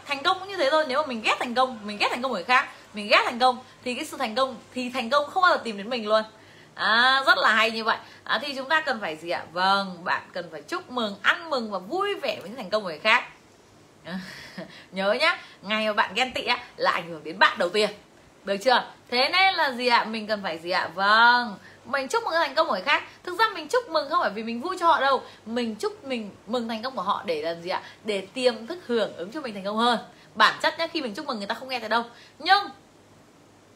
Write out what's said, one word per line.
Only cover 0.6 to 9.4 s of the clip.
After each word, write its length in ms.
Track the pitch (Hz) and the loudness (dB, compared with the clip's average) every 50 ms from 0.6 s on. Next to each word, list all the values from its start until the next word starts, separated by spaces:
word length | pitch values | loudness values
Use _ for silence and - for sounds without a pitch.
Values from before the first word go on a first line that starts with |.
| 285 269 | 0 2
thôi. 140 | 311 311 311 269 | 4 2 2 2
Nếu 140 | 247 294 311 | 0 0 0
mà 40 | |
mình 160 | 277 247 220 214 | -2 -4 -4 0
ghét 140 | 359 392 392 | 0 0 0
thành 160 | 311 247 233 | -2 -2 2
công, 240 | 254 254 254 240 220 202 | 2 2 2 2 -8 -10
mình 160 | 208 208 202 | -10 -2 0
ghét 100 | 359 508 | 0 0
thành 120 | - 247 247 | 0 -2 -4
công 80 | 269 | -4
của 40 | 233 | -4
người 100 | 185 170 | -4 0
khác, 240 | - 254 262 285 - - - - - - | 4 4 4 4 0 -8 -18 -20 -14 -12
mình 140 | 214 208 208 | -8 0 4
ghét 140 | 277 359 440 | 4 4 4
thành 140 | 359 247 226 | 2 0 2
công 200 | 254 254 254 226 - - - - - | 4 4 2 2 -6 -18 -20 -10 -8
thì 100 | 247 247 | -6 -6
cái 100 | 254 311 | -6 -8
sự 120 | 311 320 | -10 -6
thành 180 | 269 262 226 214 | -6 -6 -4 0
công, 220 | 254 269 262 240 196 - - - | 0 0 -2 -2 -10 -16 -10 -8
thì 160 | 254 254 247 | -6 -6 -4
thành 200 | 247 262 233 226 | -4 -4 -2 2
công 200 | 277 294 294 285 | 2 2 2 2
không 120 | - 381 359 | 2 4 6
bao 100 | 349 311 | 6 6
giờ 80 | 254 - | 4 0
tìm 120 | 233 208 | -4 -6
đến 140 | 196 196 226 | -6 -6 -6
mình 180 | 262 233 214 208 | -4 -4 0 2
luôn. 140 | 214 220 220 - - - - - - - - - - | 2 2 2 0 -10 -20 -20 -20 -20 -20 -20 -18 -8
À, 480 | - 165 196 220 233 247 262 269 269 269 | -2 0 2 4 6 6 4 4 4 4
rất 120 | 320 370 - | 4 4 4
là 140 | - 233 214 | 6 4 4
hay 180 | 226 220 226 | 4 4 2
như 140 | 220 226 220 | 0 -2 0
vậy. 120 | 226 202 - - - - - - | -2 -2 -2 -4 -14 -20 -16 -4
À, 140 | - 190 220 285 | -2 -2 -2 -2
thì 120 | 294 269 | -4 -6
chúng 120 | 269 262 269 | -6 -2 0
ta 120 | 320 311 | 0 0
cần 200 | 311 285 247 220 | 2 0 -4 -4
phải 160 | 208 170 156 | -4 -6 -8
gì 140 | 156 165 170 | -8 -6 -4
ạ? 140 | 170 - | -4 -4